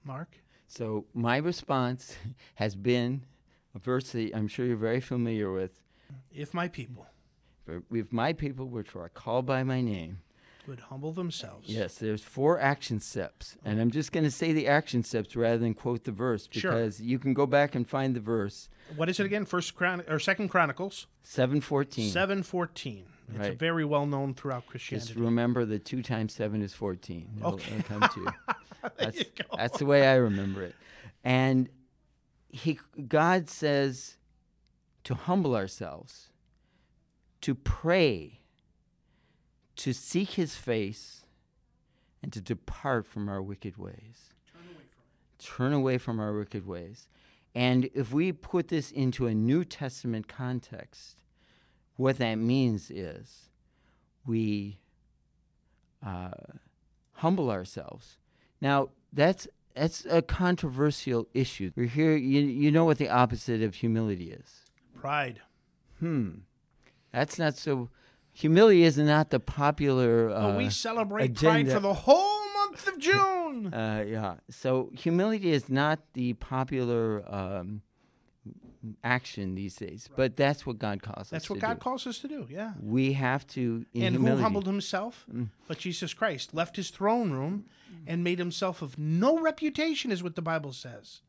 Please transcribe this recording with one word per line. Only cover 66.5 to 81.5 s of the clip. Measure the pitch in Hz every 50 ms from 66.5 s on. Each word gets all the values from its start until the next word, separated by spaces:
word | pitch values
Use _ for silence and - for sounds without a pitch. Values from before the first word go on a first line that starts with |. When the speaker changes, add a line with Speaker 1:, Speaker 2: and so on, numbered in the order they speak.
| _ _ _ _ _ _ _ - _ _ _ _
Speaker 2:
That's | - 120 143 147 - -
not | 165 151 135
so, | - - 156 139 131 120 123 _ _ _ _ _ _ _ _
humility | _ - - 156 165 185 220 226 196 175 170
is | 165 135 143
not | 151 151 151 156 156 -
the | - 123
popular, | - - - 147 143 147 147 - 147 139 131 127 127 117 117 117 113 110
uh, | 101 98 104 104
Speaker 1:
Oh, | 101 101
we | 101 104
celebrate | 101 - - 226 226 233 220 196 202 - 131
Speaker 2:
agenda. | 131 117 104 147 160 165 151 143 131
Speaker 1:
Pride | 131
for | -
the | 196 196 196
whole | - - - 285 349 392 403 415 415 415 403 403
month | 403 403 403 320 - -
of | 392 381 311
June. | 277 330 392 403 392 381 381 359
Speaker 2:
<laughs> | 339 320 277 240 214 185
Uh, | - 113 110 110 107 107 104
yeah. | 104 110 110 107 95 85 - _ -
So | 110 - - 131 131 131 120 - -
humility | - - 165 165 175 196 220 220 214 196 175
is | 156 139 - -
not | 131 135 147 151 156 151 _ _ _
the | 127 123 123 117
popular, | - - - 131 131 131 131 143 127 123 120 120 117 113 110 107 104 101 -
um, | 101 98 95 92 98 92 87 95 107 104 _ _ _ _ _ _ _ _ _ _ _ _ _ - - - - - - _ - 110 104 _ -
action | 117 123 123 - - - - 98 92 92
these | 95 98 95 -
days, | - 113 - 78 110 - -
Speaker 1:
Right. | -
Speaker 2:
but | - 131 127 127
that's | - 139 139 143 - -
what | 135 120 107
God | 117 104 101 95
calls | - 110 101 - 98
us | -
Speaker 1:
That's | - 160 - -